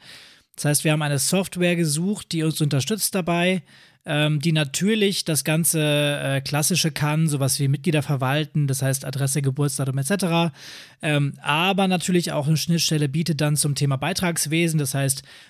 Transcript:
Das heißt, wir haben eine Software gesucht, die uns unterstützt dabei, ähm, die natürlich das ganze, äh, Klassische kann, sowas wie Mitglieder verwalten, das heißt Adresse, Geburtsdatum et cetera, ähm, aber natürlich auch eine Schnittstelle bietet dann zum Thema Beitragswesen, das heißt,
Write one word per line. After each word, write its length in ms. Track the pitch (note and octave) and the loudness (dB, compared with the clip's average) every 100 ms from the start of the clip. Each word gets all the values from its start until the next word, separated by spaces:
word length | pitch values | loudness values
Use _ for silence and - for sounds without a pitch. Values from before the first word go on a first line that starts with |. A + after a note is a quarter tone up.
| - - - - _ | -14 -20 -20 -20 _
Das 100 | - | -4
heißt, 200 | D3 D3 | 0 0
wir 80 | D#3+ | 2
haben 100 | D#3 | 0
eine 160 | D3 C#3 | 0 0
Software 580 | - F#3 F#3 F3+ F3 F3 | 0 0 -2 0 0 2
gesucht, 560 | D#3+ D3+ F#3 G#3 - | 0 0 -2 -4 -4
die 100 | E3 | -2
uns 180 | D#3 D3+ | 0 0
unterstützt 540 | D3 C#3 B2+ G#3+ - | 0 0 -2 -2 -2
dabei, 480 | G3 E3+ E3+ F3+ F#3 - - - _ | -2 -2 0 2 0 -4 -20 -20 _
ähm, 360 | - D3 D3+ D3+ | -4 0 2 2
die 120 | E3 | 2
natürlich 720 | D#3 C#3 - F#3+ A3 G3+ - | 0 0 0 0 2 0 0
das 200 | - D3 | -2 -2
ganze, 360 | - D#3+ E3+ E3 | 0 0 2 2
äh, 600 | D3+ D3 D3 C#3+ C#3 C3+ | 2 2 0 -2 -2 -2
Klassische 500 | C3+ D3 D3+ F3 D#3+ | -2 -2 0 0 0
kann, 380 | - D3+ D#3 D#3+ | 0 0 2 0
sowas 320 | C#3+ C3+ - | 2 0 0
wie 80 | C#3 | 0
Mitglieder 340 | C#3+ F3 D3+ | 0 0 0
verwalten, 640 | C#3 C#3 B2+ D3 D3+ D3+ C#3+ | 0 0 0 0 -2 0 0
das 160 | C3 | 0
heißt 220 | C3+ C3+ | -2 -2
Adresse, 380 | - C3+ C#3 D3+ | -4 -2 -2 0
Geburtsdatum 540 | C#3 C3 C#3+ - C3 C3+ | 0 0 0 0 -2 -2
et 80 | C3+ | 0
cetera, 460 | G3 F#3 E3+ E3+ - - - - - | 0 2 2 0 -2 -18 -18 -20 -8
ähm, 340 | D#3 D3 C#3 C3+ | 0 0 0 -2
aber 460 | - D#3 F#3 G3 F#3+ | -2 0 2 2 2
natürlich 460 | F3+ - F3 E3 | 2 2 0 2
auch 160 | D3 C#3+ | -2 0
eine 80 | D#3 | 0
Schnittstelle 520 | - E3+ - D#3 D3 | 2 0 2 2 0
bietet 320 | D#3 E3+ C#3+ | 0 -2 0
dann 160 | D3+ D3 | 0 2
zum 200 | D3+ C3+ | 0 0
Thema 200 | C#3 C3+ | 0 0
Beitragswesen, 800 | D3+ F#3+ F3+ D#3+ C#3+ E3 E3+ D#3 | -2 -2 -2 -2 0 2 2 2
das 160 | C#3 | 0
heißt, 280 | C#3+ C3+ C3+ - - | 0 0 -2 -8 -20